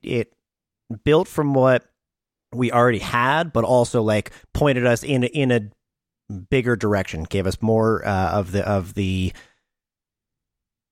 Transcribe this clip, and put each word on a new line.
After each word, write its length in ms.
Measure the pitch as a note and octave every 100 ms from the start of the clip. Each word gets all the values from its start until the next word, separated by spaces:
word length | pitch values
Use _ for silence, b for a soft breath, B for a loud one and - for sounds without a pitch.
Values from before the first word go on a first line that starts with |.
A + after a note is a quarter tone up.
it 320 | - B2 - _ _ _ _ _ _ A2
built 240 | - D#3 F#3
from 260 | - D3
what 300 | C3+ C3 B2+ - _ _ _ _ _ _
we 200 | A#2+ B2
already 260 | A#2+ B2 A2
had, 560 | - A#2+ B2 D3+ E3+
but 100 | A2+
also, 380 | A2 B2 A#2+ B2
like, 300 | G#2+ G#2+ - B B -
pointed 280 | D3 B2
us 200 | B2 A#2
in, 200 | - C3+
in 280 | B2 D3+ C3
a 180 | A#2+ G#2 _ _ _ _ _ _ G2 F#2+
bigger 260 | C3+ A#2+ A#2
direction, 460 | G#2+ G2+ F#2+ E2 D#2
gave 200 | G2 F#2
us 160 | F#2
more, 420 | A2 A2+ A2+ G#2+
uh, 280 | - F#2+ F#2
of 200 | F#2+ F#2+
the, 140 | G2 F#2+
of 280 | G2+ F#2 G2+
the 360 | F#2+ F#2 F#2 B B B B _ _ _ _ _ _ _ _ _ _ _ _